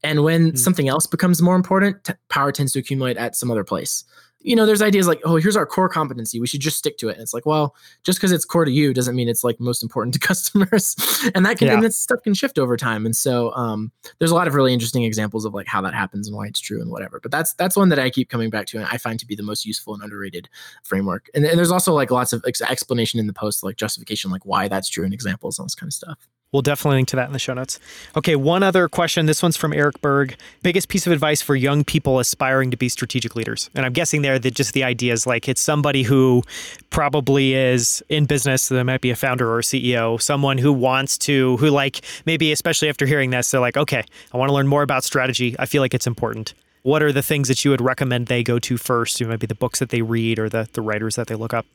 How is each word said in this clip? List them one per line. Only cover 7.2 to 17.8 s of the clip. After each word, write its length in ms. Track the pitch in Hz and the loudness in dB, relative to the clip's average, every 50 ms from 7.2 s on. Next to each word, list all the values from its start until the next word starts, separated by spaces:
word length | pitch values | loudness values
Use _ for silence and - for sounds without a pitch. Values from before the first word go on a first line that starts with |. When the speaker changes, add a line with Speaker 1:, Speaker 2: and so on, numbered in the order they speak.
Speaker 1:
it's 120 | 113 - - | -10 -10 -10
like, 120 | 120 - | -4 -2
well, 280 | 151 156 156 147 - _ _ - - - _ _ | 0 2 2 0 0 _ _ -20 -20 -20 _ _
just 160 | - 185 - | -2 0 2
'cause 100 | - 185 | 2 2
it's 140 | 180 156 - | 2 0 0
core 200 | - - 170 165 | 0 2 2 2
to 60 | 143 | 4
you 240 | 127 147 147 139 127 | 4 4 2 2 2
doesn't 220 | 127 123 127 123 | 0 0 0 0
mean 120 | 127 120 117 | 0 0 0
it's, 140 | 117 - | -2 0
like, 160 | - 120 117 _ | 0 -2 -2 _
most 240 | 120 123 120 - | -4 -4 -4 -4
important 320 | 113 110 - 127 107 123 127 | -6 -6 -4 -4 -4 -2 -2
to 60 | - | -2
<laughs> 100 | - - | 0 0
customers. 640 | 185 - - - - 202 190 - - 196 - - - - - - - - 285 226 - | 0 0 -2 0 2 2 4 4 4 2 2 0 -4 -4 -4 -2 -2 0 -2 0 2
And 100 | 185 185 | 2 2
that 140 | 208 240 - | 2 4 2
can, 80 | - | 4
Speaker 2:
Yeah. 80 | 135 247 | 4 4
Speaker 1:
and 80 | 240 | 4
that 120 | 226 226 - | 4 2 0
stuff 280 | - - - 247 - | -2 -2 -2 -2 -2
can 100 | _ 214 | _ -2
shift 240 | 202 - - 262 - | 0 0 0 -2 0
over 200 | 156 135 123 120 | 0 0 0 0
time. 300 | 117 131 120 110 107 110 | -2 -2 -4 -2 -2 -2
And 100 | 113 110 | -2 -2
so, 360 | - - 139 123 123 120 113 - | 0 0 0 0 0 0 -2 -2
um, 360 | 127 120 113 107 107 107 117 _ _ - - _ _ | -4 -4 -4 -4 -4 -6 -8 _ _ -20 -20 _ _
there's 100 | 165 165 | 0 2
a 60 | 170 | 4
lot 100 | 170 180 | 2 2
of 80 | 156 139 | 2 2
really 180 | 143 135 127 | 4 4 4
interesting 300 | 127 120 113 120 - 123 | 2 2 0 0 0 0
examples 420 | 117 113 104 110 107 104 104 110 107 | 0 0 0 -2 -2 -2 -4 -4 -6
of, 80 | 107 | -6
like, 140 | 104 101 95 | -8 -8 -8
how 140 | - - 98 | -4 -4 -2
that 140 | 95 92 - | -2 -2 -4
happens 340 | 110 98 92 - 101 101 104 | -4 -6 -4 -6 -8 -8 -8
and 80 | 107 | -8
why 100 | 107 104 | -8 -10
it's 140 | 104 - - | -8 -8 -8
true 200 | - - 107 110 | -8 -6 -8 -6
and 120 | 113 113 | -6 -8
whatever. 260 | 117 110 - - - - | -8 -10 -10 -12 -14 -14
But 120 | - 127 | -8 -4
that's, 220 | 143 151 165 - - | -4 -2 -2 -4 -2
that's 220 | - 180 185 - | -2 -2 0 2
one 120 | 202 | 4